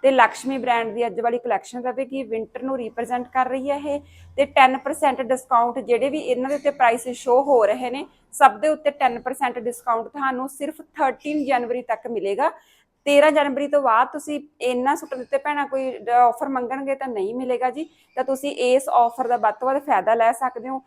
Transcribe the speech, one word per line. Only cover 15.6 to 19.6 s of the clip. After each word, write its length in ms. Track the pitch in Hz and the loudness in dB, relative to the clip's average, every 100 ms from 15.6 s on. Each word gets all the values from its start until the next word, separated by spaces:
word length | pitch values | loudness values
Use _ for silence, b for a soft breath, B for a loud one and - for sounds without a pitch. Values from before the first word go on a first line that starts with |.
| 277 | -2
ਕੋਈ 240 | 269 262 240 | -4 -4 -6
ਡ-, 120 | 208 | 0
ਆਫਰ 380 | 240 240 233 285 | 4 6 4 -4
ਮੰਗਣਗੇ 460 | 269 240 269 269 | -4 -2 -4 -4
ਤਾਂ 140 | 269 269 | -4 -4
ਨਹੀਂ 260 | 220 190 | -4 -4
ਮਿਲੇਗਾ 360 | 240 254 247 254 | -4 -4 -2 -2
ਜੀ। 140 | 247 330 b b - | -4 -12 b b -6
ਤਾਂ 80 | |
ਤੁਸੀਂ 260 | 269 262 285 | -2 -2 -4
ਇਸ 380 | - 247 254 262 | -2 2 2 4
ਆਫਰ 400 | - 233 233 233 | 4 4 0 -2
ਦਾ 80 | 240 | 0
ਵੱਧ 180 | 214 | 0
ਤੋਂ 140 | 208 | 0